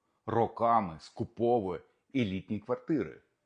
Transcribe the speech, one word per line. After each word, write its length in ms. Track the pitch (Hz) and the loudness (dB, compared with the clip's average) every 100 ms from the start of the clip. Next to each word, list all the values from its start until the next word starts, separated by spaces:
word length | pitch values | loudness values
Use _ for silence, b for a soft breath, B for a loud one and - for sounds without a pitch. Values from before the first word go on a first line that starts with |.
| _ _ - | _ _ -2
Роками 720 | 110 110 - 117 117 95 80 | 2 2 2 2 4 2 -8
скуповує 840 | - - 117 - 120 123 95 82 - _ _ 135 | -16 -8 -8 0 2 2 0 -6 -10 _ _ -2
елітні 440 | 110 95 - 107 | 0 -2 -4 -8
квартири, 600 | - 123 - 156 80 - _ _ | -4 -6 -2 -2 -2 -8 _ _